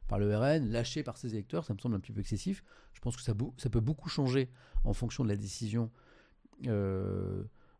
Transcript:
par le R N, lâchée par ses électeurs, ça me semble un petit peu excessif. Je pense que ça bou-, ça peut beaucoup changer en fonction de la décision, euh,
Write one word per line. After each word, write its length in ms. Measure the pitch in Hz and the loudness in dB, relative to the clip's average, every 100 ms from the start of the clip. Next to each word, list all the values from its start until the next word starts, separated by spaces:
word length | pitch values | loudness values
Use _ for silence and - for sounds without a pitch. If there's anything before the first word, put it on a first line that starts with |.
| - | -2
par 120 | 101 | 2
le 180 | 104 104 | 4 4
R 60 | |
N, 260 | 135 156 113 | 4 4 2
lâchée 320 | 113 117 151 | 0 -2 -4
par 160 | 123 - | -6 -6
ses 160 | 123 | -4
électeurs, 320 | 107 98 165 156 | -4 -4 -6 -4
ça 80 | |
me 60 | 101 | -2
semble 160 | 123 101 | 0 0
un 40 | |
petit 120 | - | -2
peu 80 | 104 | -6
excessif. 440 | - 104 185 196 - - - | -2 -2 -2 -4 -6 -20 -20
Je 60 | - | -8
pense 160 | 120 - | -6 -4
que 80 | |
ça 100 | - | -2
bou-, 220 | 104 135 - | -2 -2 -4
ça 140 | 127 | 0
peut 80 | 113 | 2
beaucoup 300 | 110 156 - | 2 -2 -4
changer 420 | - 131 135 127 - - - | 0 2 2 0 -6 -2 4
en 100 | 117 | 4
fonction 300 | - 120 - | 2 -2 0
de 60 | 113 | 0
la 60 | 101 | 0
décision, 540 | 101 - 107 113 113 - - - _ _ - - 127 | -2 -4 -2 0 -2 -6 -20 -20 _ _ -20 -8 -2
euh, 760 | 104 98 95 95 95 95 95 104 - - | 0 2 0 0 -2 -2 -4 -6 -12 -20